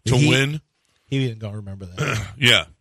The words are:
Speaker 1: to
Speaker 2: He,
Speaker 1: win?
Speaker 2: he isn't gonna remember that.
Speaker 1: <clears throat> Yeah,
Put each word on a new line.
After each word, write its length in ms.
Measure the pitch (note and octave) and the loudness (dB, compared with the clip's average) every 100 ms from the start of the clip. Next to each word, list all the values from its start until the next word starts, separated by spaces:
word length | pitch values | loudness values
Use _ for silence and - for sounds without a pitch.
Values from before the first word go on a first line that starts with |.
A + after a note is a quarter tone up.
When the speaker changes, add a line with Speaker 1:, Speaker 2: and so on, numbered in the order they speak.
| - | 0
Speaker 1:
to 100 | B2 | 2
Speaker 2:
He, 100 | C#3+ | 4
Speaker 1:
win? 300 | C3 C#3 D3+ - _ _ _ _ | 4 2 -4 -12 _ _ _ _
Speaker 2:
he 160 | C3+ C3 | -4 -4
isn't 140 | A2 | -6
gonna 160 | A2 G#2+ | -10 -10
remember 280 | G2 G2 F#2 | -12 -14 -12
that. 480 | F#2 D3 A2+ G2+ | -8 -4 -4 -6
Speaker 1:
<clears throat> 40 | - | 0
Yeah, 280 | B2 G#2+ D#2 - | 4 4 2 -10